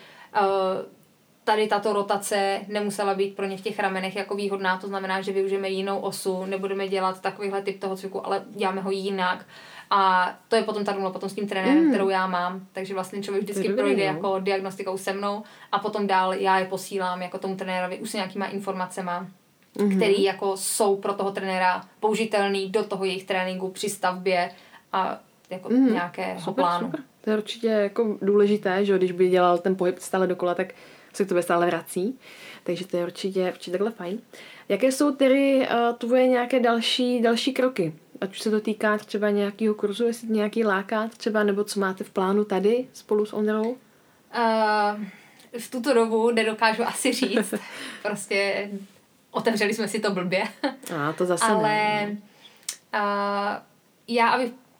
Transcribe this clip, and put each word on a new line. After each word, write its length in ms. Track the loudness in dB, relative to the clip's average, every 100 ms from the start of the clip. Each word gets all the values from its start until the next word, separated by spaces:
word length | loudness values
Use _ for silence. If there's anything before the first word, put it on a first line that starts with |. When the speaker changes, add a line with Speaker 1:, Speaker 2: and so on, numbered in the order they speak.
| -16 -20 -6 0
Speaker 1:
eh, 40 | 2 2 0 -2 -6 -14 _ _ _ _
tady 240 | 0 2 2
tato 260 | 2 2
rotace 640 | 0 0 -2 0 0 0 -2 -4
nemusela 460 | -4 -2 -2 0
být 220 | 0 -2 -2
pro 100 | -6
ně 120 | -4
v 40 |
těch 180 | -6 -2
ramenech 360 | -2 -2 -4 -4
jako 200 | -6 -4
výhodná, 420 | -4 -2 -2 -2
to 100 | -4
znamená, 340 | -6 -2 -4
že 100 | -2
využijeme 380 | -2 0 0 -2
jinou 300 | -2 -2 -2
osu, 460 | -4 -6 -4 -4 -4
nebudeme 420 | -4 -4 -4 -2
dělat 340 | 0 -2 -2
takovýhle 400 | -6 -6 -4 -4
typ 180 | -4 -6
toho 160 | -6 -6
cviku, 280 | -8 -8 -4
ale 180 | -4 -4
děláme 320 | -4 -2 -2
ho 100 | -4
jinak. 540 | -4 -2 -2 0 -2 -8 -20 -20 -16 -2
A 400 | 2 4 4 2 -2 0
to 80 | 2
je 80 |
potom 220 | 2 -2 -2
ta 60 |
domluva 220 | -2 -2
potom 160 | -4 -6
s 40 |
tím 140 | -6 -2
trenérem, 360 | 2 4 6
Speaker 2:
Mm. 60 | 6
Speaker 1:
kterou 200 | 4 4
já 180 | 2 2
mám. 400 | 0 -2 -4 -10
Takže 200 | -10 -6
vlastně 280 | -6 -6 -6
člověk 240 | -4 -2 -2
Speaker 2:
To 40 |
je 40 |
Speaker 1:
vždycky 140 | -2 0
Speaker 2:
dobrý, 160 | 2
Speaker 1:
projde 240 | 2 2 2
Speaker 2:
no. 40 | 0
Speaker 1:
jako 240 | -2 -2
diagnostikou 580 | 0 -2 -2 -6 -6 -6
se 160 | -4
mnou 300 | -4 -4 -6 -8 -20 -6
a 80 | -4
potom 280 | -2 -2 2
dál 260 | 2 2
já 260 | 2 2 2
je 60 | 2
posílám 560 | -4 -6 -4 -4 -4
jako 160 | -6 -6
tomu 180 | -6 -6
trenérovi 440 | -4 -4 -4 -6
už 100 | -8
s 40 |
nějakýma 320 | -6 -6 -6 -6
informacema, 840 | -6 -6 -6 -6 -6 -6 -6 -8 -16 _ _ _ 0
Speaker 2:
Mhm. 160 | 2 4
Speaker 1:
který 260 | 4 4
jako 340 | 2 0 -2 -4
jsou 380 | -2 2 2 2
pro 180 | 0
toho 180 | -2 -4
trenéra 520 | -4 -4 0 2 0 -4 _
použitelný 680 | 0 0 0 2 2 0 0
do 140 | -2
toho 220 | -2 -2 -2
jejich 180 | -4
tréninku 460 | -2 -2 -2 -4 -6
při 200 | -4 -6
stavbě 640 | -2 -2 0 0 2 0 -6 -20 -20 _
a 260 | -2 -2 -4 -12 _ -14
jako 200 | -10 0
Speaker 2:
Mhm. 240 | 4 4
Speaker 1:
nějakého 480 | 4 -2 -6 -6 -6
Speaker 2:
Super, 220 | -4 0
Speaker 1:
plánu. 240 | 2 2 -2
Speaker 2:
super. 120 | -6 -12 _
To 60 | -2
je 80 | -2
určitě 300 | -2 -4 0
jako 500 | 2 2 0 -2 0
důležité, 640 | 2 6 6 4 2 2 2
že 60 |
jo, 60 | 4
když 140 | 2
by 180 | 2 4
dělal 280 | 6 6 4
ten 180 | 2 2
pohyb 240 | 0 -2
stále 280 | -2 0 0
dokola, 280 | 0 -2 -2
tak 180 | -4 -8 -20 -20 -10
se 120 | -4 0
k 20 |
tobě 160 | 0
stále 220 | 2 2 2
vrací. 540 | 0 -4 -4 -4 -6 -14 -20 -20 -12
Takže 240 | -6 -6 -4
to 100 | -4
je 60 | -4
určitě, 440 | -4 -4 -2 -2
určitě 180 | -4 -6
takhle 200 | -2 -2
fajn. 280 | -4 -8 -8 -10 -20 -20 -14 -4
Jaké 220 | 2 2
jsou 200 | 4 2
tedy, 560 | 4 4 6 4 4 2
eh, 240 | 2 0 0
tvoje 300 | 2 4 6
nějaké 320 | 4 2 2
další, 640 | 4 2 0 0 0 2
další 320 | 2 2 0
kroky? 400 | 2 2 2 -2 -4 -14 -8
Ať 80 | -8
už 80 | -4
se 100 | 0
to 80 | 0
týká 380 | 0 0 0 0
třeba 320 | -2 -2 0
nějakého 460 | 2 0 0 0 0
kurzu, 300 | -2 0 0
jestli 220 | -2 -2
tě 60 |
nějaký 300 | 0 0 0 2
láká 440 | 2 0 -2 -2 -4
třeba, 260 | -2 2
nebo 200 | 2 2
co 160 | -2 -2
máte 240 | -2 -2
v 60 | -6
plánu 340 | -2 2 2 2
tady 420 | 2 2 2 0
spolu 320 | -10 -2 0 0
s 80 |
Ondrou? 420 | -2 0 0 -2 -4 _ _ _ _ _
Speaker 1:
Eh, 1300 | 0 2 4 2 2 2 -2 -8 -12 -20 -20 -16 -14
v 120 | -10
tuto 220 | -4 2
dobu 380 | 4 4 4 4
nedokážu 520 | 4 2 2 2 2
asi 280 | -2 0 0
říct. 400 | 2 2 0 0 -4 -8 -14
Speaker 2:
<laughs> 240 | -14 -8
Speaker 1:
Prostě 640 | -6 -6 -2 0 0 -2 -4 -8 -12 -20 _ _ _
otevřeli 420 | -2 0 2 2
jsme 140 | 0 -2
si 120 | -2
to 120 | -2
blbě. 320 | 0 0 0 -2 -4 -6 -6 -8 -4
Speaker 2:
A 160 | -2
to 120 | 0 0
zase 200 | 2 2
Speaker 1:
Ale, 180 | 4 2
Speaker 2:
ne, 380 | 2 0 0 -2
no. 60 | -6 -12 _ -20 -18 -14 -14 _
Speaker 1:
eh, 680 | -4 -2 -2 -2 -2 -4 -6 -10 _ _ _ -4
já, 200 | 2 4
abych 220 | 2 0 -6 _ _